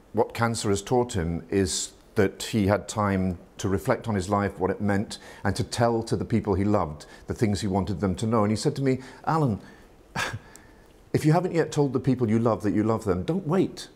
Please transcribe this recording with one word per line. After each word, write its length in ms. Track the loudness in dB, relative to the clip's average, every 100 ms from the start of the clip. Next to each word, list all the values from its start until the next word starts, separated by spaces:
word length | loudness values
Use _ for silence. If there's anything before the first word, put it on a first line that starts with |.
| -8
what 220 | -2 -2
cancer 340 | 0 0 0 0
has 140 | 0
taught 320 | 2 0 0
him 300 | -2 -2 -4 -2
is 420 | 0 0 -2 -8 -12 -6
that 280 | 0 0 0
he 240 | -4 0 2
had 200 | 2 -2
time 520 | -2 0 0 0 -4 -10 -6
to 120 | -2
reflect 380 | -2 0 -2 0
on 80 |
his 140 | -2 0
life, 320 | 0 0 -2
what 100 | -2
it 100 | 0
meant, 380 | 0 0 -2 -8 -16 -6
and 140 | -4 -2
to 80 |
tell 400 | -4 0 2 2
to 100 | -2
the 100 | -4
people 300 | 0 -2 0
he 100 | 0
loved 420 | 2 2 0 -8 -16 -16 -8
the 80 |
things 280 | -2 0 0
he 40 | 0
wanted 340 | 0 -2 -2
them 140 | -2
to 120 | -2 0
know. 180 | 2
And 80 | 2
he 40 | 2
said 200 | -2 0
to 60 |
me, 180 | 0 -2 -4 -10 -2
"Alan, 340 | 0 2 0 -6 -20 -20 -20 -12
<laughs> 1000 | -8 -6 -8 -14 -20 -20 -20 -20 -20 -4
if 100 | 0
you 80 | 4
haven't 220 | 4 2
yet 180 | 0 0
told 220 | 2 0
the 60 | 2
people 280 | 2 2 2
you 100 | 4
love 240 | 2 2
that 120 | 2
you 100 | 2
love 200 | 2 2
them, 200 | 0 -2
don't 220 | 0 -4 0
wait." 420 | 0 0 -2 -18